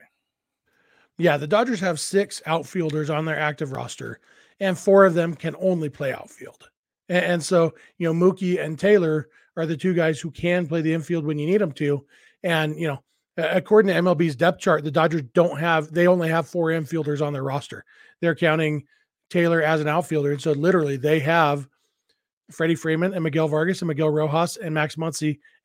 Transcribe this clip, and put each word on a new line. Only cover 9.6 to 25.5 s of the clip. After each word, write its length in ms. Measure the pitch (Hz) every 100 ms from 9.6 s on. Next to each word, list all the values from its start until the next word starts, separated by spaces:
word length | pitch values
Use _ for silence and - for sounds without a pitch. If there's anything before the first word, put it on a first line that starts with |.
| 160
the 100 | 160
two 180 | 185
guys 280 | 175 160 156
who 100 | 165
can 360 | - 175 180 165
play 140 | 165
the 120 | 160
infield 320 | 160 147 170 151
when 140 | 147
you 80 | 147
need 140 | 202
'em 120 | 185
to. 320 | 135 147 143 - _ _ _
And, 360 | 185 165 156 151
you 80 | 160
know, 160 | 139 _ _ _ -
a-, 200 | 160 180
according 320 | - 214 196
to 60 | 170
M 120 | 180
L 80 | 165
B's 220 | 170 131
depth 220 | 170 175
chart, 260 | - 156 147
the 60 |
Dodgers 320 | 147 160 165 123
don't 260 | - 170 143
have, 320 | 170 160 156
they 160 | 160 175
only 220 | 180 165
have 180 | 160 160
four 220 | 175 160
infielders 560 | 165 147 165 151 147 147
on 80 |
their 100 | 143
roster. 400 | 135 135 - - - _ _ _
They're 140 | 170 165
counting 500 | 170 156 156 151 - _ _ _ _
Taylor 320 | 180 170 165
as 200 | 151 160
an 80 | 151
outfielder. 420 | 156 - 156 143
And 100 | 143
so 120 | 160
literally 420 | 143 165 185 147 139
they 240 | 147 160
have 480 | 143 170 151 143 131 _ _ _ _ _ _ _ _
Freddie 260 | - 165 165
Freeman 380 | 160 160 185
and 100 | 185
Miguel 260 | 160 151 156
Vargas 320 | 151 165 190
and 60 | 175
Miguel 220 | 147 156
Rojas 460 | 151 151 156 175 -
and 160 | 175
Max 220 | 156 151 151
Muncy, 440 | 160 147 151 143 _